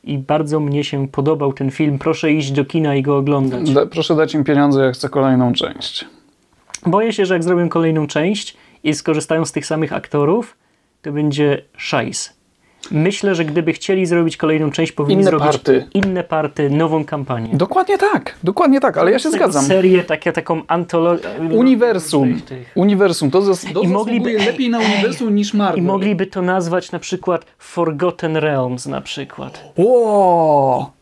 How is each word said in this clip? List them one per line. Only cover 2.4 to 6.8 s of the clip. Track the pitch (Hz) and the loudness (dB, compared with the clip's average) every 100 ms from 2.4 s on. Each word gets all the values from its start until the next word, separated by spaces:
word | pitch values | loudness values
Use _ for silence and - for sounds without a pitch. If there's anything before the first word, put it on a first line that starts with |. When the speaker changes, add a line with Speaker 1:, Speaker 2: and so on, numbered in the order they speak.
| 139 | 0
Speaker 1:
do | 139 | -2
kina | 139 170 156 | 0 0 0
i | 139 | 0
go | 135 143 | 0 0
oglądać. | 139 143 131 123 156 | 2 2 0 0 2
Speaker 2:
Da-, | 135 143 | 2 2
proszę | - 156 156 | -2 0 0
dać | 156 | 2
im | 156 | 0
pieniądze, | 143 143 143 135 | 2 2 4 4
ja | 131 | 2
chcę | 127 143 | 0 -4
kolejną | 143 135 127 123 | 0 2 2 2
część. | - - - - - - _ _ _ _ _ _ - | 0 -4 -8 -12 -12 -14 _ _ _ _ _ _ -6